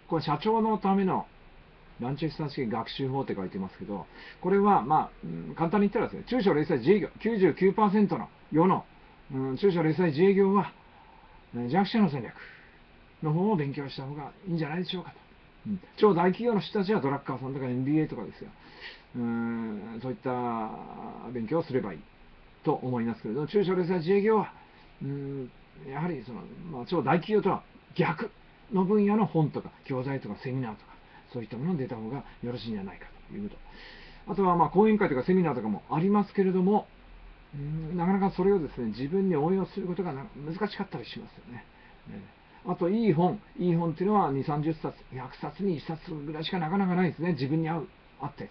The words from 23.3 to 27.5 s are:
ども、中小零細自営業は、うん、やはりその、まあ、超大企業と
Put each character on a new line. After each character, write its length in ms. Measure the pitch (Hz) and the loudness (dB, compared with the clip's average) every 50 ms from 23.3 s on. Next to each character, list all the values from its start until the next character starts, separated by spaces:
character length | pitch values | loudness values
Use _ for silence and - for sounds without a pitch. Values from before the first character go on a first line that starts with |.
| 107 | -4
ど 80 | 135 | -4
も、 40 | 151 | -4
中 160 | 147 - 208 | 0 2 2
小 120 | 196 175 185 | 2 4 2
零 80 | 180 | 0
細 160 | 180 160 185 180 | 0 0 0 0
自 120 | 147 170 | 2 2
営 120 | 202 202 | 4 4
業 160 | 196 220 220 208 | 4 4 4 4
は、 140 | 170 - - - - - - - - - - - | 2 0 -6 -16 -20 -20 -20 -20 -20 -20 -14 -10
う 40 | - | -8
ん、 440 | 139 139 143 139 139 139 139 127 123 - - - - - - 151 139 | -6 -6 -6 -6 -6 -8 -8 -8 -10 -14 -20 -20 -20 -20 -18 -14 -10
や 120 | 135 147 | -6 -4
は 80 | 165 175 | -4 -4
り 160 | 165 131 107 | -4 -6 -8
そ 60 | 123 | -10
の、 80 | 117 92 87 - - - - 170 | -12 -12 -12 -14 -14 -14 -12 -10
ま 80 | 156 123 | -10 -10
あ、 60 | 123 | -6
超 160 | - 185 165 | -2 0 2
大 180 | 117 123 151 180 | 4 4 4 2
企 120 | - - | 2 2
業 100 | 214 208 | 2 2
と 80 | - 196 | 4 2